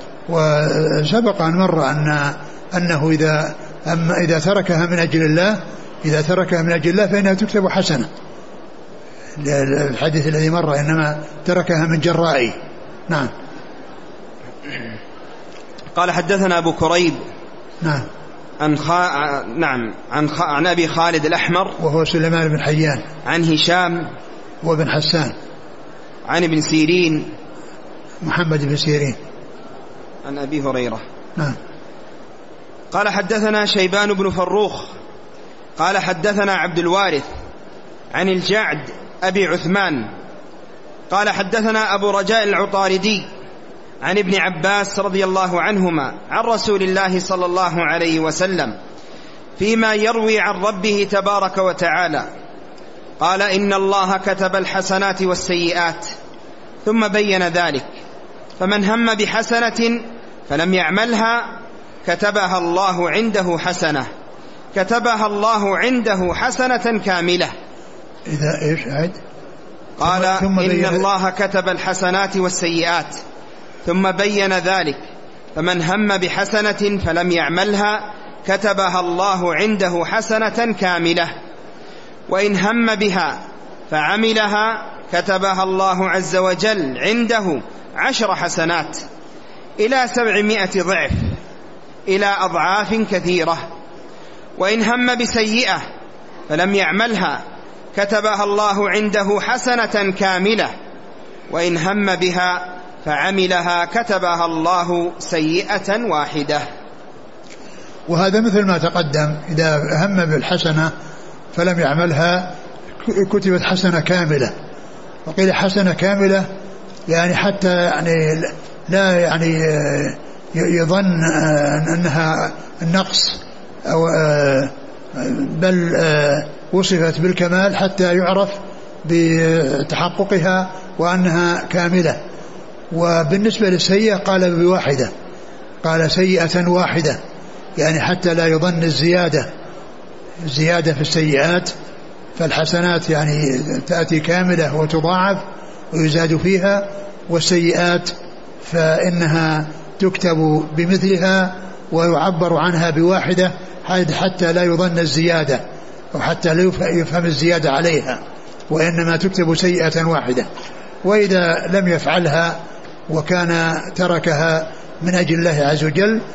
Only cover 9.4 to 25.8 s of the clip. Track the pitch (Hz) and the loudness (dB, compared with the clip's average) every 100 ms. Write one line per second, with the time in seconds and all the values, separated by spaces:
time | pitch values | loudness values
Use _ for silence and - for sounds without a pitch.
9.4 | 143 143 139 139 143 117 156 156 147 156 | 0 2 2 0 0 0 0 2 0 2
10.4 | 160 170 156 143 147 160 151 151 - - | 2 2 2 0 2 2 0 -2 -8 -6
11.4 | - 180 175 165 165 160 156 165 170 139 | 0 0 2 2 2 2 2 2 2 2
12.4 | 117 - - - - - - 156 123 - | 0 -2 -12 -14 -16 -14 -4 -2 -2 -6
13.4 | - - - - - - - - - - | -14 -16 -16 -16 -16 -16 -16 -16 -16 -16
14.4 | - - 143 123 117 110 - - - - | -16 -14 -12 -12 -12 -14 -16 -16 -16 -16
15.4 | - - - - - - 180 170 165 196 | -16 -18 -16 -16 -8 0 2 2 2 2
16.4 | 190 175 165 - 160 175 175 135 - - | 4 4 2 2 2 4 2 0 -8 -14
17.4 | - - - - 165 143 110 - - - | -16 -16 -16 -6 -2 -2 -4 -12 -16 -18
18.4 | - - 151 147 139 175 180 143 147 139 | -18 -4 0 0 2 2 2 0 0 -2
19.4 | 101 117 156 127 113 - - 131 151 147 | -4 -2 0 0 -4 -8 -6 -2 0 0
20.4 | 170 143 175 170 160 160 170 160 151 170 | 0 2 2 2 2 2 2 2 2 0
21.4 | - 175 190 - 160 156 156 165 165 165 | 2 2 0 -2 0 2 2 2 2 2
22.4 | 160 151 - 156 151 131 - - - 165 | 2 0 2 2 2 0 -6 -10 -2 2
23.4 | 165 156 165 180 175 170 156 - - - | 4 4 4 2 2 0 -4 -10 -16 -16
24.4 | - - 160 156 160 147 - 165 123 - | -16 -8 -2 0 2 0 2 0 0 -6
25.4 | - - - - | -14 -16 -18 -18